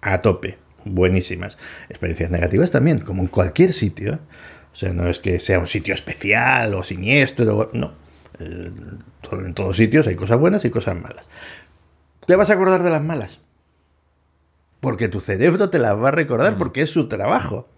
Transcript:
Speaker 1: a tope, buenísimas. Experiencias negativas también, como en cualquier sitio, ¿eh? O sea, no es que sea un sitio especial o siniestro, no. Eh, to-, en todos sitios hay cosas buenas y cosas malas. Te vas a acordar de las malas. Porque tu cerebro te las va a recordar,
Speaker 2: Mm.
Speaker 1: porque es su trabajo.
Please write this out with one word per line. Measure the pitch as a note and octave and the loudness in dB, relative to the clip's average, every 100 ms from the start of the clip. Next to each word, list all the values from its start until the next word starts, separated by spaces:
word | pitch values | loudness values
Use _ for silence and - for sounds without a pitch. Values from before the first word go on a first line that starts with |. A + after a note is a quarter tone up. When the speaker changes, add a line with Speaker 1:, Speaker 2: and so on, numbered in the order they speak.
Speaker 1:
a | - F#2+ | -2 0
tope, | A2 F2+ F#2 - _ _ | 2 0 -4 -12 _ _
buenísimas. | G#2 F#2 F#2 F#2 - F2 F#2 - - - - | -6 2 4 2 -2 -8 -10 -14 -20 -20 -20
Experiencias | - E2+ E2 E2 | -8 -6 -4 -2
negativas | E2+ E2+ G2 F3 | 0 2 2 2
también, | C#3 D3 D#3+ | 4 2 2
como | - F#2+ | -2 -4
en | F2+ | -2
cualquier | - F2+ - F3+ | 0 0 4 2
sitio, | F3+ G2+ - G#2 | 4 -4 -2 -6
¿eh? | C#3+ - - - - - | -6 -10 -20 -20 -20 -20
O | - | -8
sea, | F#2+ | -6
no | F2 F2 | -2 -2
es | F2 | -2
que | F#2+ F2 | -2 -4
sea | - F#2 | 2 0
un | E2+ | 0
sitio | G#2+ - | -6 -4
especial | - - - G2 A2 B2 C3 A2+ | -6 -8 -10 0 2 4 2 0
o | G2 | -2
siniestro, | F2+ F2+ G2 C#3+ C3+ - A2+ G#2 A2 | -6 -6 2 2 2 2 2 2 -2
no. | - C#3+ - - - - - | -4 -6 -10 -20 -20 -20 -18
Eh, | D#2+ F2 F2 - - F#2+ - _ | -14 -12 -14 -14 -16 -18 -20 _
to-, | - F#2 | -12 -10
en | F#2+ | -8
todos | E2+ F#2+ F#2+ | -6 -4 4
sitios | A2 D3+ C3+ | 4 6 4
hay | |
cosas | F2 F#2 A#2 | 0 2 4
buenas | E3 G3+ | 4 2
y | A#2+ | 0
cosas | - G#2 F2+ | -2 -4 -6
malas. | - - - - - - - _ _ _ _ _ - | -10 -16 -20 -20 -20 -20 -20 _ _ _ _ _ 2
Te | F#3 | 4
vas | G#3 | 4
a | |
acordar | G3+ F#3+ F#3 | 4 4 4
de | F3 | 2
las | D#3+ | 0
malas. | D3+ D#3 F#2+ - _ _ _ _ _ _ _ _ _ _ _ _ _ _ | -2 -6 -8 -14 _ _ _ _ _ _ _ _ _ _ _ _ _ _
Porque | C3 G2+ A2 | -6 -2 -4
tu | F#2+ | -4
cerebro | - G2 B2+ F#3 G3 | -4 2 2 2 0
te | F3 | 2
las | A#2 G#2 | 2 2
va | C3 | 2
a | |
recordar, | D3+ D3 A#2+ E3+ | 0 0 2 0
Speaker 2:
Mm. | G#3 | 0
Speaker 1:
porque | D3 C3 | -4 -2
es | D3+ | -2
su | E3+ C3+ | 0 -2
trabajo. | G2+ G2+ A#3 D#3 G#2 - | -2 0 0 -2 -8 -10